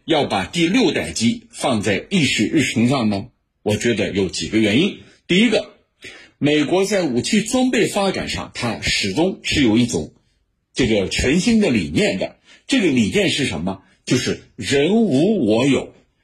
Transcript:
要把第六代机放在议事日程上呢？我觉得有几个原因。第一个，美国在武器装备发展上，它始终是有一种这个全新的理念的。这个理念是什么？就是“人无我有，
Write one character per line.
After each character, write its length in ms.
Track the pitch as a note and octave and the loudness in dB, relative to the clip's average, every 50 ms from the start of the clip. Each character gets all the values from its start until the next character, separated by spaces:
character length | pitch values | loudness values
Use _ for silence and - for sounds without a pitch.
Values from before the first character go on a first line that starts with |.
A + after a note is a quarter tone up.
| _ | _
要 200 | D3 D#3+ C#3+ A#2 | -2 0 0 0
把 200 | - A2 F#2+ F2 | 0 -2 -4 -4
第 220 | - - E3+ E3 | -4 -2 -2 0
六 240 | E3+ G3+ C4 G#3+ D#3 | 2 2 2 2 2
代 200 | - A#2 - E2+ | 0 -2 -4 -6
机 360 | E2+ - A2+ A#2 A2+ - - - | -4 -2 0 0 0 -2 -6 -16
放 300 | - - - C#3+ A#2+ G#2 | -10 -6 -2 -2 -2 0
在 240 | F#2 G#2+ F#2+ F2 - - | 0 -2 -2 -2 -2 -2
议 140 | G3+ F3+ C#3+ | -2 0 0
事 220 | A#2 - - G#2 | 0 -2 -2 0
日 180 | - - D3+ - | 0 0 0 0
程 240 | - - A2 A#2 | 0 0 0 2
上 220 | B2 C#3+ C3 A2 G#2+ | 2 2 0 0 -2
呢？ 180 | G2+ G2 - - _ _ _ _ _ _ | -2 -4 -6 -10 _ _ _ _ _ _
我 140 | - G2+ G#2 | -4 -4 -2
觉 180 | G2+ - A#2+ A2 | -2 0 -2 -2
得 180 | G2 F#2+ E2 | -2 -2 -2
有 180 | E2+ G2+ F#2+ E2+ | -2 -2 -2 -2
几 180 | - - E2 | -4 -6 -6
个 100 | D#2+ - | -2 0
原 240 | A2 A2 G2+ G#2 C#3+ | 0 2 2 2 2
因。 180 | F#3+ G#3 - - - - _ _ _ | 2 0 -2 -8 -16 -20 _ _ _
第 120 | - F3 G3 | 0 2 4
一 100 | A#3 A#3+ | 4 4
个， 240 | - - - - - _ _ _ _ _ - - - - - - _ | 2 0 -2 -4 -14 _ _ _ _ _ -20 -20 -20 -20 -20 -20 _
美 260 | - C#3 D3 D3+ D3+ D3 | -2 0 2 2 2 0
国 220 | - E3+ F#3+ G3 | 2 0 0 0
在 160 | G3 G#3+ F#3+ E3+ | 0 0 0 0
武 180 | C#3+ A#2 B2 | 0 -2 -2
器 200 | A#2 - A3+ G3+ | 0 0 0 0
装 280 | - - - B3+ C4 C4 | 0 0 0 0 0 2
备 180 | B3 A#3 E3 | 2 0 0
发 240 | - - G#3 G3 F#3+ | 0 0 0 -2 -2
展 180 | - G#2 - - | -2 -4 -6 -6
上， 220 | - F2+ - - - | -6 -8 -8 -10 -8
它 260 | - B2 A#2 G2+ - | -6 -6 -6 -6 -4
始 320 | - - - - A2 G2 F#2 | -4 -4 -2 -2 -2 -2 0
终 260 | D3 E3+ G3 - - - | 0 0 0 -2 -4 -6
是 180 | - - D3+ | -4 0 2
有 160 | C3 G#2+ G#2+ | 2 4 4
一 80 | B2 A#2+ | 4 2
种 280 | A#2+ - E2 D2+ - - _ _ _ _ _ _ _ _ _ _ _ - | 2 0 -4 -6 -6 -12 _ _ _ _ _ _ _ _ _ _ _ -4
这 140 | - C3+ | -2 0
个 220 | G#2+ A2 G2 F#2 F2 | 2 2 0 0 -2
全 300 | - - - B2+ D#3 F#3 | -2 -2 0 0 2 2
新 200 | - A#3+ A3+ G#3+ | 2 2 2 2
的 100 | G3+ D#3+ | 2 2
理 200 | A#2+ G#2 D#2+ C#2+ D#2 | 0 0 -2 -2 0
念 240 | - G#3 F#3+ F#3 | 0 0 0 -2
的。 200 | F#3+ - - - _ _ _ - - _ | -4 -6 -8 -10 _ _ _ -20 -16 _
这 140 | - C#4 B3+ | -2 0 2
个 80 | G3 | 2
理 220 | D#3+ C3 B2 G#2 F#2 | 2 2 2 2 2
念 200 | - G#3 F#3+ C#3+ | 0 0 0 0
是 160 | - - C3 | 0 -2 -2
什 160 | B2 F#2+ D2+ | -4 -4 -4
么？ 220 | E2+ F#2+ F#2 - _ _ _ _ - | -6 -6 -6 -8 _ _ _ _ -4
就 100 | - C#3 | -2 -2
是 260 | B2 - G#2 F2 - - - _ | 0 0 -2 -6 -6 -8 -16 _
“人 400 | - G2+ F#2 C#3 C#3+ D3 F3 G#3+ | -10 -4 0 0 2 2 2 2
无 500 | A#3 A3+ F#3 B2+ C3+ E3 G#3+ A3 F3+ B2 | 2 2 2 2 2 2 2 2 2 2
我 220 | G2+ G#2+ A#2 C#3 | 2 2 2 2
有， 260 | C#3+ B2 - - - - _ _ _ _ _ | 2 2 0 -2 -6 -14 _ _ _ _ _